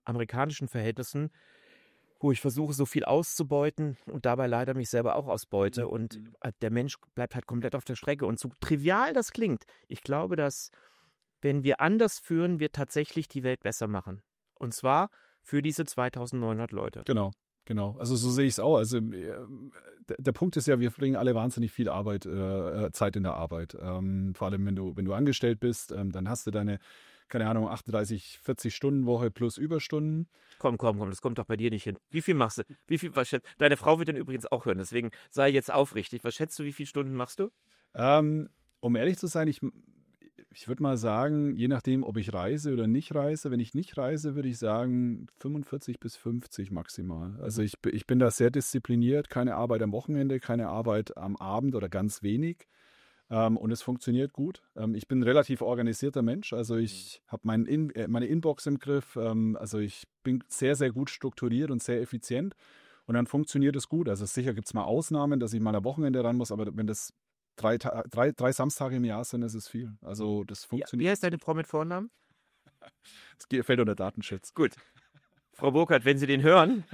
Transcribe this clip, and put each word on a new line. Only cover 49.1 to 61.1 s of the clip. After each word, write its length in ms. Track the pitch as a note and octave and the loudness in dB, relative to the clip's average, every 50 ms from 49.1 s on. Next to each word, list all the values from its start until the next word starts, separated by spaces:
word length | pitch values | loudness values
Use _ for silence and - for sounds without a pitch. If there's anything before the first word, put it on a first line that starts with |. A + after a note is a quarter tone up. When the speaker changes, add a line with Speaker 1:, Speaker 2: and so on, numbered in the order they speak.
| C3+ D3 C#3+ - | 2 2 0 -2
Speaker 2:
keine 260 | - C3+ B2 B2+ G#2+ | -2 -2 0 0 0
Arbeit 280 | D#2+ A#2 A#2+ A#2+ A2 A2+ | 0 0 0 0 0 0
am 100 | G#2 G2+ | 0 -2
Wochenende, 480 | A2+ B2 - D3+ C#3+ C#3 C3+ C3+ B2+ | -2 -2 -2 -2 0 0 0 0 -2
keine 280 | - - A#2 A#2+ A2+ F2 | -2 -2 -2 -2 -2 -2
Arbeit 480 | D#2 A2 A2+ A2+ G#2+ G#2+ A2 - - - | -4 -2 0 0 0 0 0 -2 -8 -8
am 180 | E2 G2 G2 | -8 -6 -6
Abend 380 | - - F#2+ G2 A2+ C3 C#3 B2+ | -6 -6 -4 -2 0 0 0 0
oder 160 | A2+ G2 F#2 | 0 -2 -2
ganz 320 | - G2 G2 G#2 G2+ - - | -2 0 0 0 -2 -2 -2
wenig. 440 | G2+ G#2 A#2+ D3+ E3 E3+ - - _ _ _ _ _ _ _ _ _ _ _ _ _ | 0 0 0 0 -2 -4 -6 -12 _ _ _ _ _ _ _ _ _ _ _ _ _
Ähm, 280 | - A2 A2+ A2+ A2+ A2 | 0 2 4 4 4 2
und 120 | - A2 A#2 | 2 -2 -2
es 100 | - - | -2 -2
funktioniert 500 | - B2+ B2 - - A#2+ B2 C#3 C#3 - | -4 -6 -4 -2 0 0 2 0 -2 -2
gut. 300 | - C#3 D3 - - _ _ _ | -4 -6 -6 -6 -10 _ _ _
Ähm, 200 | - A2 A2 A2+ | -6 -4 -2 -2
ich 120 | G#2+ - | -4 -2
bin 120 | - C3+ C3 | 0 2 2
ein 40 | B2 | 4
relativ 380 | A#2 B2+ D3 C#3+ - C3+ A#2 | 6 8 6 6 6 2 0
organisierter 640 | - G#2+ B2 A#2+ A#2+ A#2 A2+ - - C#3+ C#3 C#3 A#2+ | 0 0 0 2 2 0 0 0 -2 -2 0 2 2
Mensch, 320 | A2+ A#2+ F#3 G#3 - - | 2 0 -2 -4 -6 -4
also 220 | A2+ A#2+ A2 A#2+ | -4 -2 0 0
ich 440 | A#2 A2+ A2 G2 F#2+ - - - - | 0 0 0 -2 -8 -14 -16 -18 -20
Speaker 1:
Mhm. 100 | _ _ | _ _
Speaker 2:
hab 140 | - A2 - | -12 -6 -2
mein 220 | A2 A2 A2+ A#2 | 0 2 2 2
In-, 280 | - C#3+ D3+ D#3 D3 - | 2 2 0 0 -2 -2
äh, 140 | - A2 - | -4 -2 -2
meine 160 | A#2 A#2+ B2 | 0 0 0
Inbox 400 | A2+ D3 E3+ D#3+ D#3+ D3 - - | 0 0 2 2 2 0 0 0
im 140 | C#3+ C#3 C3+ | -2 -2 -2
Griff, 380 | - C#3+ C#3+ C#3 C3 - - | 0 0 0 0 -2 -4 -6
ähm, 380 | B2+ A2+ A2+ A2+ A2+ A2 A2 G#2+ - | -4 -2 0 2 2 2 2 0 -2
also 180 | - G2+ - G#2+ | -4 -4 -4 -2
ich 260 | G#2 G#2 - - - - _ _ _ | -2 -4 -6 -10 -16 -20 _ _ _
bin 200 | C3 B2+ C3 - - | 0 0 0 -2 -6
sehr, 280 | - - C3+ C3 D3 | -4 0 0 2 2
sehr 160 | C3 D3 C3 A2+ | 2 2 0 0
gut 180 | B2 C#3 C3+ | -2 -4 -4